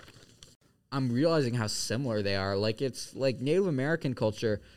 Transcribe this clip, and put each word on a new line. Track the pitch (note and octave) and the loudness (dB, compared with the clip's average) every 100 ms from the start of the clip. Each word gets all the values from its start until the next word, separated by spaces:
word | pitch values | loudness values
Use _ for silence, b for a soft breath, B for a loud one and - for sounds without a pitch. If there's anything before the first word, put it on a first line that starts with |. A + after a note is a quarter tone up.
| B B B - - _ _ _ _ | B B B -20 -20 _ _ _ _
I'm | C3+ B2+ | -2 0
realizing | A#2+ E3 D#3+ B2 A#2+ | 2 4 4 2 0
how | G#2+ | -2
similar | - - A2+ C3+ G#2+ | -2 -2 -2 0 -2
they | G2 G2 | 0 0
are. | G2 G2 | 0 2
Like, | G#2+ - | 0 0
it's | C3+ - - - | -4 -6 -12 -2
like | C3+ A2+ | -2 0
Native | C3 F3+ G3 | 0 2 2
American | C3 C#3+ E3 C#3 A#2+ | 0 0 0 -2 0
culture, | A2 - A2+ G2+ b | 0 0 -2 -2 b